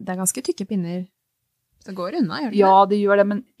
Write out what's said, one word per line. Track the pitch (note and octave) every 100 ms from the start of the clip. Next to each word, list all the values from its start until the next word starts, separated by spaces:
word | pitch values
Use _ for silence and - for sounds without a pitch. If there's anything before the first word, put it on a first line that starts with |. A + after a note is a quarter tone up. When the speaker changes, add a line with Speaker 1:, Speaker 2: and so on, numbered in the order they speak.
Speaker 1:
det | F#3+
er | F#3
ganske | F#3 -
tykke | D4+ - F#3+
pinner. | G3+ E3+ F3+ F3+ _ _ _ _ _ _ _
Så | -
det | F#3+
går | F3+ E4
unna, | F#3+ C#4
gjør | C4
det | G3+
Speaker 2:
Ja, | G3 F#3+
Speaker 1:
ikke? | G3
Speaker 2:
det | G#3
gjør | G3+ G3+
det, | G3+
men | G#3 - -